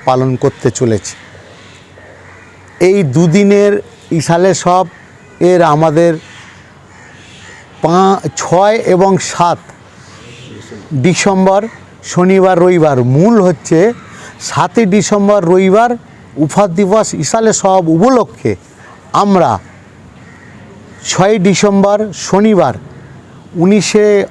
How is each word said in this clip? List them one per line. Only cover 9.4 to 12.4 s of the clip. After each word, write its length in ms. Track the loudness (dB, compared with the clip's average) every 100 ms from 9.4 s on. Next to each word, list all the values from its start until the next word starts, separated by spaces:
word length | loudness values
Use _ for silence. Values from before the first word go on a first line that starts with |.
| -2 -2 -10 -20 -20 -20 -20 -20 -20 -20 -20 -20 -20 -20 -10
ডিসেম্বর 680 | -4 -2 -2 -2 0 0 0 -4 -12 -20 -20
শনিবার 560 | -8 -2 2 2